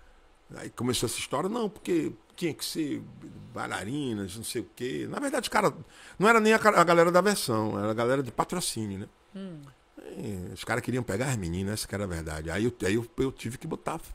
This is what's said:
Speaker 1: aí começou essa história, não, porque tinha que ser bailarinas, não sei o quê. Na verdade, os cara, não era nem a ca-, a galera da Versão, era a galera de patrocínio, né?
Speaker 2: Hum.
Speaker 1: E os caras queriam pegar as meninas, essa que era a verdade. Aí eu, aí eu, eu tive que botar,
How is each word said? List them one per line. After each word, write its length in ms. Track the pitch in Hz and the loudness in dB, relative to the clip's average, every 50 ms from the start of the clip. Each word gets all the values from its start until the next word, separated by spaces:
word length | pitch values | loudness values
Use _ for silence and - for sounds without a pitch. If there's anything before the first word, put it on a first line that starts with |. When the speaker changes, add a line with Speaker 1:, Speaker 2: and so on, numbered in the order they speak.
| - - - - _ _ _ _ _ - - - | -20 -20 -20 -20 _ _ _ _ _ -18 -16 -14
Speaker 1:
aí 120 | - 110 | -14 -12
começou 380 | - - 123 123 117 - 127 113 | -8 -4 -2 -2 0 0 0 -2
essa 120 | - - | -2 -4
história, 300 | - - 139 131 170 190 | -6 -4 -2 -2 -2 -2
não, 200 | 226 247 226 196 | -2 -2 -2 -4
porque 420 | - - - - 180 165 147 - - - _ _ _ | -4 -6 -4 0 0 0 0 -2 -4 -8 _ _ _
tinha 180 | - 175 156 - | -6 -4 -4 -4
que 120 | - - | -4 -8
ser 380 | - - 165 156 139 - - 110 - - - - - - - - - - | -6 -4 -4 -4 -4 -4 -6 -8 -10 -16 -18 -18 -18 -18 -18 -18 -12 -10
bailarinas, 800 | 107 117 120 107 92 90 107 135 151 143 123 110 104 98 92 92 | -8 -6 -6 -6 -6 -6 -4 -4 -4 -4 -4 -4 -4 -4 -6 -8
não 80 | 117 107 | -10 -10
sei 180 | - - 120 | -6 -6 -6
o 80 | 101 - _ | -8 -8 _
quê. 320 | - 123 127 151 143 123 113 | -8 -6 -6 -4 -6 -6 -6
Na 100 | - 220 | -6 -6
verdade, 240 | 285 277 302 269 214 | -4 -4 -2 -4 -2
os 60 | - | 0
cara, 220 | - 214 202 156 - - - - - - - - - - | 2 2 2 2 0 -2 -8 -18 -20 -20 -20 -14 -2 4
não 100 | 175 220 | 6 6
era 120 | 233 226 | 8 8
nem 140 | 214 214 220 | 8 6 6
a 60 | 214 | 6
ca-, 200 | 214 214 - - | 6 6 8 8
a 40 | 170 | 8
galera 280 | 170 170 170 170 175 | 8 8 8 8 8
da 100 | 175 180 | 6 6
Versão, 560 | 185 208 196 - - - 113 110 110 107 107 101 | 6 6 4 2 0 0 0 2 0 0 0 0
era 140 | 101 107 | 0 0
a 20 | 110 | 0
galera 300 | 113 117 120 131 139 135 | 2 2 2 2 2 0
de 80 | 117 | -2
patrocínio, 680 | - - 165 - 180 180 - - - 117 110 101 98 95 | -2 -4 -4 -2 -4 -4 -4 -4 -4 -4 -4 -4 -6 -6
né? 80 | 104 - - _ _ _ - | -8 -12 -14 _ _ _ -16
Speaker 2:
Hum. 240 | 190 196 190 170 147 143 139 - _ _ _ _ - - - - - | -14 -12 -12 -14 -14 -16 -20 -20 _ _ _ _ -20 -18 -14 -12 -10
Speaker 1:
E 360 | - 113 101 90 92 104 101 | -8 -8 -8 -8 -8 -10 -10
os 100 | - - | -10 -4
caras 200 | - 113 120 117 | -2 -2 -2 0
queriam 200 | - 120 127 117 | 0 -2 -2 -2
pegar 240 | - 95 104 131 143 | -2 -2 0 0 0
as 100 | 127 110 | 0 -2
meninas, 360 | 92 82 85 92 98 98 107 | -2 -2 -2 -2 -2 -2 -2
essa 120 | - - - | -4 -4 -4
que 60 | 95 | -4
era 120 | 98 104 | -4 -4
a 20 | 92 | -4
verdade. 420 | 87 82 80 80 78 78 78 80 | -4 -4 -6 -6 -6 -6 -6 -4
Aí 160 | 80 98 113 | -2 0 0
eu, 80 | 123 120 - 98 | 0 0 0 0
aí 120 | 90 104 | 0 0
eu, 100 | 120 117 - - - | 0 0 -2 -4 -2
eu 120 | 135 135 | -2 -2
tive 260 | 127 - - 113 123 - | -2 -4 -8 -8 -8 -8
que 80 | - 156 | -8 -8
botar, 320 | 143 - - 151 156 160 - - - | -8 -8 -6 -6 -6 -6 -8 -12 -16